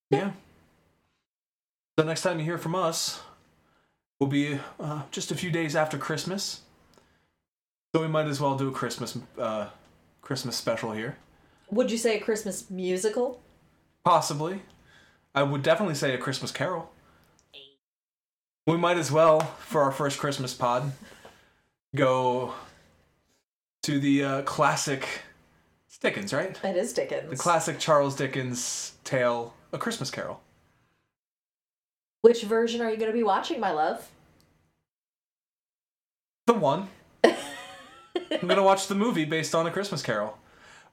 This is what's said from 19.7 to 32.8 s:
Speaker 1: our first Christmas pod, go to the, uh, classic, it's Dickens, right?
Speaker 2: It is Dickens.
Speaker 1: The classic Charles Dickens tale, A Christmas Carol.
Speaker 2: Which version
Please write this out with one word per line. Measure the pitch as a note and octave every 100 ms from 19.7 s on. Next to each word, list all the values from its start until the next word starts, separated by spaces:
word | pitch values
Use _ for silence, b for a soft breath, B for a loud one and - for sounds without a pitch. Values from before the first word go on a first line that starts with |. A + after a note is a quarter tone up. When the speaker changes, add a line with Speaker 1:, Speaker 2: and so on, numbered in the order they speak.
| D#3
Speaker 1:
our | C#3
first | C3+ C#3+ C#3
Christmas | D3 C#3 B2+
pod, | - B2 B2 C#3 C3+ B B B B B B B _ _ C3+
go | C3 C3 B2+ B2 B2 B B B B _ _ _ _ _ _ _ _ _
to | - C#3+
the, | C#3+ C#3
uh, | C#3 C3+
classic, | C#3 - D3 D#3 - C3+ - - - - _ _ _ _ _
it's | -
Dickens, | - A2 G2+
right? | C3+ F#3+ -
Speaker 2:
It | G3 F3+
is | A#3
Dickens. | - - C#3 D3+
Speaker 1:
The | D#3+
classic | F3 E3 E3 C#3
Charles | - D3 C#3 C3+
Dickens | C3+ C3+ B2+ B2 - - - -
tale, | - C3 B2 A#2+ A#2 - _
A | D3
Christmas | A#3 - B2+
Carol. | - - - _ _ _ _ _ _ _ _ _ _ _ _ _ _ _ _ _ _
Speaker 2:
Which | A3+ A#3
version | G3+ A3+ A#3 A#3